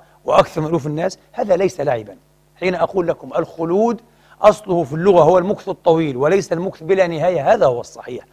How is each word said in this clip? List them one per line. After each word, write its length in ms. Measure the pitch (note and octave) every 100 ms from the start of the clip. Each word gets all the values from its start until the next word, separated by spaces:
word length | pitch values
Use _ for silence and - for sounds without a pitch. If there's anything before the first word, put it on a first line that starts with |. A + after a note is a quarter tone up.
| _ _ -
وأكثر 360 | E3+ - -
من 60 | D#3
ألوف 200 | E3+ C#3
الناس، 320 | D3+ F3+ - _
هذا 240 | - A3+ F3+
ليس 260 | F#3+ -
لعبًا. 360 | C#3+ A#2+ G#2+ F#2 _ _ _ -
حين 200 | F3+ F3+
أقول 320 | E3 G3 E3+
لكم 240 | D#3 C3 D3
الخلود 640 | E3 - E3 F#3 A#3 A3+ _ _ _ -
أصله 420 | G#3 G3+ - F3+
في 100 | C#3
اللغة 300 | D#3 F3+ F3
هو 140 | D3+ F3+
المكث 320 | F3+ G3+ -
الطويل 480 | F3+ - E3 D#3+ B2
وليس 360 | D3 G3 -
المكث 300 | E3 F#3 -
بلا 240 | D#3+ F#3+ F3
نهاية، 460 | D#3+ E3 E3+ C#3+
هذا 120 | A3 D#3
هو 140 | A#2+
الصحيح. 460 | - - A2 B2 -